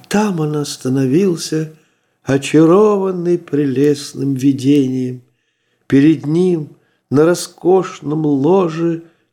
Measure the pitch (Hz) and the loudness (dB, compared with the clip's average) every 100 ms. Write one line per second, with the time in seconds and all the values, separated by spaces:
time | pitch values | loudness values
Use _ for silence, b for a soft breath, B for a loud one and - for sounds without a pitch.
0 | - 202 214 170 151 151 143 - 127 135 | -4 -2 -2 -2 -4 -4 -6 -8 -4 -2
1 | 131 151 196 165 - 156 156 b b b | 0 2 0 -2 -6 -6 -6 b b b
2 | b b - 139 139 151 160 190 214 202 | b b -2 -2 2 4 6 6 4 2
3 | 190 180 170 175 175 143 143 127 147 139 | -2 -4 -2 -4 -2 -2 -2 0 0 0
4 | - 135 139 135 139 123 131 143 131 127 | -6 -6 -4 0 0 0 2 2 2 -2
5 | 127 127 _ _ _ _ _ _ - 135 | -6 -8 _ _ _ _ _ _ 0 4
6 | 151 143 143 165 185 165 139 b b b | 4 2 0 0 0 -2 -6 b b b
7 | _ 135 165 170 - _ 165 185 170 - | _ 2 2 0 -6 _ 0 0 -2 -10
8 | 143 156 151 139 147 190 170 160 170 165 | -8 -4 -2 0 2 2 0 -2 -4 -4
9 | b b b | b b b